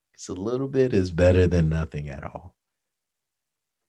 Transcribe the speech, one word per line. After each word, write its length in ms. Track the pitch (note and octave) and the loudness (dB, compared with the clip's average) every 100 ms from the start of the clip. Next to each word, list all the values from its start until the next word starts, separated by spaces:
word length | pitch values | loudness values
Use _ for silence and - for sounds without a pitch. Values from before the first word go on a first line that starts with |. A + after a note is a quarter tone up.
| _ | _
It's 160 | - - | -20 -14
a 40 | |
little 360 | F2 G#2 B2+ C3+ | -10 -6 -6 -2
bit 240 | C#3 B2+ | 0 2
is 180 | G#2+ F#2 | 2 0
better 340 | E2+ F2+ F#2 F2+ | 2 4 6 4
than 220 | F2 D#2 | 4 2
nothing 400 | D#2+ D#2+ D2+ D2 | 0 -4 -8 -10
at 160 | C#2 | -12
all. 320 | E2 - F2 _ _ _ _ _ _ _ _ _ _ _ _ _ | -12 -14 -18 _ _ _ _ _ _ _ _ _ _ _ _ _